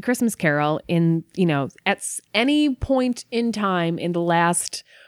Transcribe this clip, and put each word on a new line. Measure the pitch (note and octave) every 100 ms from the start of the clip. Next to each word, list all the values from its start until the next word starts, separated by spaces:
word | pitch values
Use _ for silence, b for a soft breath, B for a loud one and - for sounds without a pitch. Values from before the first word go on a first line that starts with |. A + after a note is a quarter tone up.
Christmas | - B3 A#3 -
Carol | E3 D3 D3 D#3 -
in, | E3+ E3+ E3 - -
you | F3
know, | C#3+ F3+ - F#3+
at | G3+
s-, | - - -
any | G#3 B3+ D4+ D4 B3+
point | - C4 B3+ A#3+ -
in | A#3 A#3
time | G#3+ G3+ F3+ E3 E3+
in | E3+
the | E3+
last | E3+ E3+ E3+ F3 - - b b